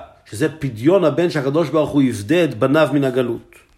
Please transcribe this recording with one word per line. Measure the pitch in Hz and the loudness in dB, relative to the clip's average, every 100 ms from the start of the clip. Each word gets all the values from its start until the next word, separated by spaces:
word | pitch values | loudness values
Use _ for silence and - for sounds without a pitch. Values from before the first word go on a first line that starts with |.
| - - - | -10 -20 -12
שזה | 104 156 - | -4 -4 -4
פדיון | 139 107 139 196 | -8 -2 2 4
הבן | 156 135 175 | 4 2 0
שהקדוש | 156 135 156 156 | -2 -2 -2 0
ברוך | 156 139 | 0 0
הוא | 143 | 2
יפדה | 131 104 101 170 | 0 0 -2 0
את | 160 110 | 0 0
בניו | 131 156 143 | 0 2 2
מן | 143 | 2
הגלות. | 135 127 120 117 - - _ | 0 -2 -4 -6 -12 -20 _